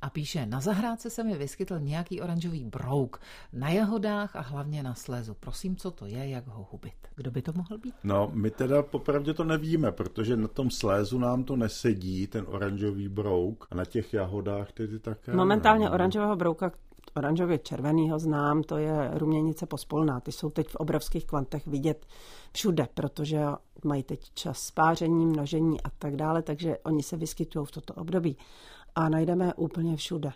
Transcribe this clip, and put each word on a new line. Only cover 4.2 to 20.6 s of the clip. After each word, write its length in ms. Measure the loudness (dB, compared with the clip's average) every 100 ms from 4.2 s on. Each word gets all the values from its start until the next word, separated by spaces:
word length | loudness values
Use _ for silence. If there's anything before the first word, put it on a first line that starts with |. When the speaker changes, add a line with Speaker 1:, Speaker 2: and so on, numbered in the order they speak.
| -4 -6
Speaker 1:
a 40 |
hlavně 420 | -8 -6 -6 -4
na 120 | -6
slézu. 400 | -8 -6 -6 -6 -10
Prosím, 360 | -8 -6 -4 -4
co 140 | -6
to 160 | -10 -10
je, 220 | -6 -6
jak 180 | -6 -8
ho 220 | -14 -14
hubit?" 240 | -14 -14 -14 -18
Kdo 160 | -10 -6
by 120 | -4
to 100 | -4
mohl 260 | -4 -6 -8
být? 160 | -10 -6
Speaker 2:
No, 260 | 0 2 2
my 160 | 2 0
teda 320 | 0 4 4
popravdě 520 | 4 -2 0 0 0
to 100 | 0
nevíme, 480 | 0 0 2 2 2
protože 440 | 0 -4 -2 0 2
na 120 | 0
tom 220 | 0 -2
slézu 480 | 2 4 4 4 2
nám 260 | 2 2
to 120 | 0 0
nesedí, 680 | 0 2 2 2 0 -2 -2
ten 180 | -4 -4
oranžový 600 | -2 -2 0 0 0 -4
brouk, 580 | -2 2 2 2 -2 -6
a 40 |
na 100 | -4
těch 280 | -2 -2 0
jahodách 580 | -2 0 -2 -2 -4 -6
tedy 260 | -6 -6 -6
také 320 | -8 -8 0
ne. 60 | 2
Speaker 3:
Momentálně 540 | 4 6 6 6 6
oranžového 460 | 4 2 4 2 2
brouka, 360 | 2 2 -2 -4 -20 -20 -8
oranžově 440 | -2 0 2 4 2
červenýho 600 | 0 -4 2 4 4 2
znám, 440 | 2 2 4 2
to 140 | 2 0
je 340 | 2 2 2
ruměnice 520 | 0 2 4 2 0 -4
pospolná. 540 | -6 -2 2 2 2
Ty 120 | -4
jsou 180 | -4 -4
teď 180 | -2